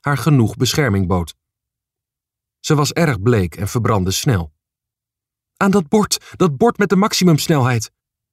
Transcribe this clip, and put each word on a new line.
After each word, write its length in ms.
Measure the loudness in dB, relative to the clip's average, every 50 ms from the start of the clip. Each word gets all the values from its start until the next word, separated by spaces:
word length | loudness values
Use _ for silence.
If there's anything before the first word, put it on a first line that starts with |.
haar 180 | -6 -4 -4 -2
genoeg 380 | 0 2 2 2 2 0 -2
bescherming 500 | -2 -4 -2 -2 -2 -2 0 0 0 0
bood. 280 | 0 -2 -2 -4 -6 -10 _ _ _ _ _ _ _ _ _ _ _ _ _ _ _ _ _ _ _ _ _ _ _ _ _
Ze 140 | -4 -2 0
was 180 | 0 0 0 0
erg 300 | 0 0 0 -2 0 0
bleek 340 | 2 2 2 0 -2 -4
en 120 | -8 -8 -6
verbrandde 420 | -4 -2 -2 0 0 0 0 -2
snel. 420 | -4 -2 0 0 0 0 -2 -6 -12 _ _ _ _ _ _ _ _ _ _ _ _ _ _ _ _ _ _ _ _
"Aan 140 | -2 0 2
dat 180 | 2 0 0 0
bord, 440 | 0 0 0 0 -4 -8 -10 -12 -4
dat 200 | 0 0 0 2
bord 220 | 2 2 2 2 2
met 100 | 0 2
de 80 | 2
maximumsnelheid. 960 | 2 2 0 0 0 2 2 2 2 2 0 0 2 2 0 0 -2 -4 -6 _ _ _ _ _ _ _ _